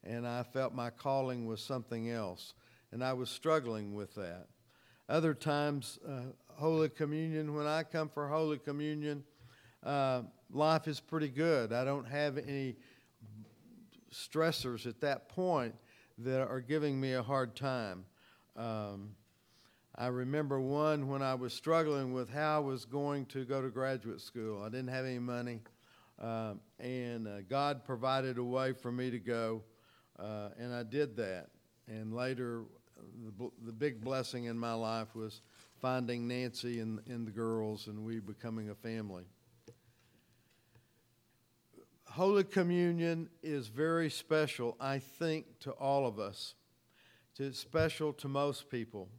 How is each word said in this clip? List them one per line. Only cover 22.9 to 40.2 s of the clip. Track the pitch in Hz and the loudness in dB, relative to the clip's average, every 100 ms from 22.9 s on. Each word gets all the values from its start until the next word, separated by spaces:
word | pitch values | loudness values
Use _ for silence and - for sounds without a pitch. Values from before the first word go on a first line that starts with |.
| 139 143 143 131 | -2 0 0 -2
to | 139 | -6
go | 127 135 | -2 0
to | 131 | 0
graduate | 120 131 131 110 98 | 0 0 0 -4 -8
school. | - 120 110 104 | -8 -6 -4 -4
I | 107 | -4
didn't | 123 127 | -4 -2
have | 131 131 | -2 -2
any | 127 | -2
money, | 123 120 120 117 113 _ - - - - | -2 -2 -4 -6 -10 _ -20 -20 -20 -10
uh, | 117 113 110 101 - _ | -4 -2 -2 -6 -12 _
and, | 123 127 123 120 107 | -6 -4 -4 -4 -6
uh, | 101 92 | -8 -2
God | 139 143 139 | 2 2 0
provided | 117 123 127 135 131 123 | -4 -2 2 2 2 0
a | |
way | 123 127 131 | 0 2 2
for | 127 123 | 0 -2
me | 123 127 | -2 -2
to | 120 | -2
go, | 98 117 113 113 104 _ _ _ _ - | 0 0 2 -2 -6 _ _ _ _ -12
uh, | 101 107 104 - | -8 -6 -8 -8
and | 120 | -6
I | 120 | -4
did | 117 131 147 107 | -2 0 0 0
that. | 104 92 67 _ _ _ - | -4 -4 -8 _ _ _ -12
And | 110 110 | -8 -6
later, | 113 127 127 123 117 110 - _ - - 117 | -2 0 0 -2 -4 -8 -16 _ -20 -18 -14
the | 113 | -14
bl-, | 101 120 - | -8 -8 -8
the | 113 | -12
big | 113 147 117 | -2 -2 -2
blessing | 120 131 123 127 | -2 -2 -2 -4
in | 120 117 | -4 -2
my | 117 | 0
life | 113 113 113 110 | 0 0 0 -4
was | 113 110 107 - - - - | -6 -8 -10 -20 -20 -20 -4
finding | 131 127 123 120 120 | 0 0 0 0 0
Nancy | 123 127 117 123 117 | 0 -2 -4 -4 -2
and, | 113 107 110 | -2 -4 -4
and | 120 113 | -6 -4
the | |
girls | 101 113 113 110 107 - | -2 0 0 0 -4 -8
and | 107 | -8
we | 110 113 | -4 -6
becoming | 101 104 120 110 107 | -6 -8 -6 -4 -6
a | |
family. | 101 117 113 107 92 90 _ _ _ - 120 _ _ _ _ | -6 -6 -4 -4 -8 -12 _ _ _ -20 -20 _ _ _ _